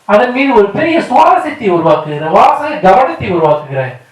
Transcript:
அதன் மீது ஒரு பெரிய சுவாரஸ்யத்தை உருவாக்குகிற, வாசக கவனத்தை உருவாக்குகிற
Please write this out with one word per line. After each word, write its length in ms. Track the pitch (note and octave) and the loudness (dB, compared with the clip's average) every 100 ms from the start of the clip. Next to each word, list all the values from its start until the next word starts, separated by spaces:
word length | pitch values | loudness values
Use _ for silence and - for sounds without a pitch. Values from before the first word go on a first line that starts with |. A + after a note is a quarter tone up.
அதன் 280 | - G#3 B3 | -2 0 0
மீது 220 | B3+ C#4 | 0 0
ஒரு 140 | A3+ G4 | 2 0
பெரிய 300 | D4+ E4 D#4+ | -2 -2 -2
சுவாரஸ்யத்தை 720 | - B3+ E4+ F4+ D4+ - G#3 | 0 2 4 2 -2 -4 -2
உருவாக்குகிற, 600 | E3+ D#3 D3+ D3+ D3 D#3 | 0 2 0 -2 -6 -2
வாசக 460 | G#3 C#4+ D4 D4+ D4+ | 2 2 2 -4 0
கவனத்தை 560 | F#3 A#3+ C4 E4 G#3 | 2 4 2 -4 -4
உருவாக்குகிற 520 | E3+ D#3 G3 C3+ C3+ B2+ - _ | 0 0 0 -2 -6 -6 -10 _